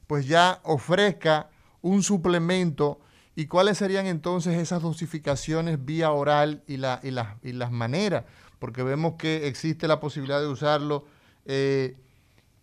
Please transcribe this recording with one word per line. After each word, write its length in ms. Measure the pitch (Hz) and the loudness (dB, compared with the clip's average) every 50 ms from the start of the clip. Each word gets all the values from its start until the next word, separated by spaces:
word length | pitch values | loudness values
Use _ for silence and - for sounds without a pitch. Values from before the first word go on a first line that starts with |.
| _ | _
pues 200 | - 151 143 135 | -4 -4 -2 0
ya 340 | 127 156 170 175 185 180 - | 2 4 6 6 6 4 0
ofrezca 880 | - 160 160 131 - - 175 190 208 208 - - - 160 156 151 - - _ _ _ _ _ _ | -2 -2 -2 0 0 2 2 4 4 2 2 2 2 2 2 2 0 -6 _ _ _ _ _ _
un 200 | - 175 190 202 | 0 2 2 2
suplemento? 960 | 180 - 208 185 160 185 175 175 165 170 185 185 185 170 143 - 151 143 143 - _ _ _ _ _ _ _ - | 2 2 0 2 2 2 2 2 2 2 2 2 0 0 0 0 0 -2 -2 -6 _ _ _ _ _ _ _ -8
¿Y 100 | 151 135 | -6 0
cuáles 280 | 165 175 190 208 202 | 2 4 4 4 2
serían 300 | - 208 190 190 196 190 | 2 0 0 0 0 0
entonces 500 | 190 175 156 - 175 180 180 160 180 165 | -2 -2 -2 -2 -2 -2 -2 0 0 0
esas 240 | 170 170 - 180 175 | 0 -2 -2 -2 -2
dosificaciones 1040 | 156 170 151 - 170 143 - 160 151 147 139 135 - 156 156 160 165 170 160 143 127 | -2 -4 -4 -6 -6 -8 -8 -6 -4 -2 -2 -2 -2 -2 -2 -2 0 -2 -2 -4 -4
vía 260 | 135 156 165 165 156 | -4 -2 0 2 2
oral 520 | 151 143 143 143 147 147 147 151 151 143 - | 2 2 2 4 4 4 4 2 0 -4 -10
y 120 | - 143 131 | -10 -8 -4
la, 220 | 135 131 127 123 | -4 -4 -4 -4
y 80 | - 135 | -6 -4
las, 260 | 131 123 117 104 104 117 | -4 -4 -4 -6 -8 -12
y 100 | - 131 | -12 -10
las 180 | 123 123 120 120 | -8 -6 -6 -4
maneras? 540 | 120 117 117 117 135 170 208 208 165 127 - - - - - - _ - | -4 -2 -2 -2 0 0 0 0 0 -2 -4 -8 -16 -20 -20 -20 _ -12
Porque 240 | - 123 117 127 | -12 -8 -6 -4
vemos 340 | 127 131 139 151 160 165 160 160 | -2 -2 0 0 -2 -2 -2 -2
que 280 | 156 160 160 160 147 | -2 -2 -2 0 -2
existe 400 | 143 120 - - 160 156 160 170 | -4 -4 -4 -4 -4 -2 0 2
la 140 | 160 156 147 | 2 2 2
posibilidad 400 | - 147 - 147 135 135 139 143 | 0 -4 -6 -6 -4 -2 -2 0
de 60 | 151 | 0
usarlo, 580 | 151 135 110 151 147 151 147 147 147 147 139 - - _ _ _ _ _ _ - | -2 -4 -2 0 2 2 2 0 -2 -4 -4 -6 -10 _ _ _ _ _ _ -8
eh, 500 | - 135 135 139 139 139 135 131 131 131 - - _ _ _ _ _ _ _ _ _ _ _ | -4 -2 0 0 2 2 0 0 -2 -6 -12 -20 _ _ _ _ _ _ _ _ _ _ _